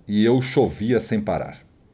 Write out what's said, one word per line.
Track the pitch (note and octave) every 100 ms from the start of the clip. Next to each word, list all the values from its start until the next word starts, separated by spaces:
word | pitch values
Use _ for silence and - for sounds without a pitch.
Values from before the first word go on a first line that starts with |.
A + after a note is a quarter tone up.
| -
e | G#2
eu | A2+ B2+
chovia | B2+ D3 G#2 - A2 A#2
sem | - A2
parar." | - E2+ - - _ _ _